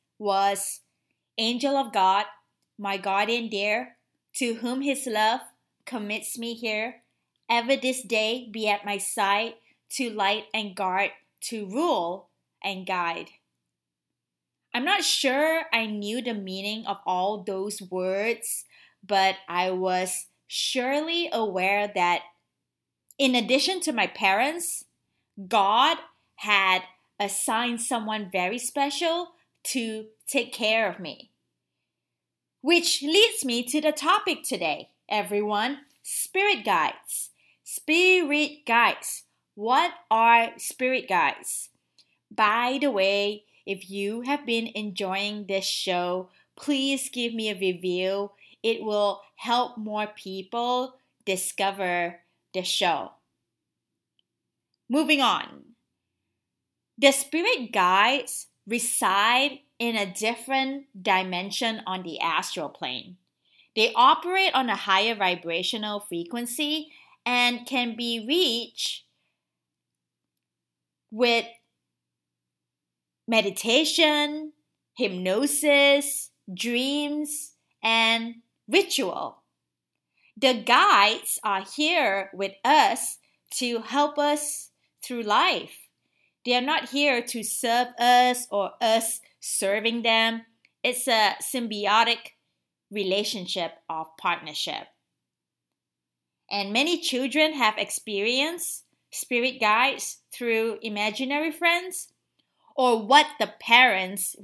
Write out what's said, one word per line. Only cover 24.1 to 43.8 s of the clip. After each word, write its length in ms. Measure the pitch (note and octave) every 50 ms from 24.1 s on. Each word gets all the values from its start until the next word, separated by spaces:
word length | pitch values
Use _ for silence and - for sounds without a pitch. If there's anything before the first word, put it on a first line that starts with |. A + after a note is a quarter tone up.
| - - G#3 F#3+ F#3+ G#3 B3+ D4 D#4+ F4 E4+ - - - - _ _ _ _ _ _ _ _ _ _ G3 F#3+
God 520 | F#3 - G#3+ F#3+ G3 G#3+ A#3+ C4+ D#4 E4 - - - _ _ _ _ _
had 460 | - - G#3 G#3 G3 G3 F#3+ F#3 F#3 F#3 - _ _ _ _ _ -
assigned 600 | G#3 G3 G3 - - - A3 A3+ A#3+ A#3+ A#3+ A3+
someone 500 | - - C4 A3+ G#3+ G#3+ G#3+ G#3+ G#3 F3+
very 260 | G3 F#3 F3+ F#3 A#3 B3
special 800 | - - - C#4+ C#4 D4 C#4+ - F4 D#4+ E4 F4 F4 E4+ _ _ _ _ _ _ - - -
to 340 | B3+ A3+ A3+ G#3+ A3 A3 - _ _ -
take 260 | - - C4+ A#3 A#3
care 360 | - - A#3 G#3+ A3 A3+ A3 F#3+
of 100 | F3+ -
me. 320 | F3 D3+ - - - _ _ _ _ _ _ _ _ _ _ _ _ _ _ _ _ _ _ _ _ _ _ _ _ _ _ _
Which 380 | - C#4+ F4 E4+ E4+ - - -
leads 440 | C4+ D4 E4 G4+ A4+ A4 - - -
me 180 | B3+ A#3 A#3+
to 180 | A#3+ - - D4+
the 120 | D4+ D4+
topic 500 | D4+ - D4 E4 G4 G#4+ G#4+ F#4 D4+ -
today, 480 | - - A#3+ F3+ E3+ D#3 C#3+ - D#3 - _ _ _ -
everyone, 800 | G#3 G#3 G3 G3+ G#3 G#3 G#3 G#3 G#3 G#3 A3+ B3+ C#4+ C#4+ - _ - -
spirit 600 | - - - - - - - F#4 G4+ G#4 G4 A3+ G3+
guides. 680 | A3+ F#3 E3 D3+ - - - _ - - - - - - _ _ _ _ _
Spirit 1040 | _ - - - - - D#4 E4+ F#4 F#4 F#4 F4+ E4+ C#4 D4 D4+ D4+ D4 D4 - _
guides. 540 | - A3+ A#3 A#3 G3 - - - - - - - _ _ _ _ _ _
What 360 | G#3 G#3 A3+ B3+ D4 E4+ F4 F4 - - _
are 400 | A3 A3+ - A#3 A#3 A#3 - - -
spirit 520 | - - - - - B3+ B3+ C4 B3+ - -
guides? 600 | F#3 F3 D3+ C#3 - - - - - - - - _ _ _ _ _ _ _ _ _ _ _ _
By 500 | - - G#3+ G#3 G#3+ A#3 B3 B3 C4+ C4+
the 100 | D4 C#4
way, 540 | A3 G3 F#3+ G3 G3+ G3+ G3+ G#3 G#3+ G#3 _ _ _ _ _
if 240 | F#3+ G3 F#3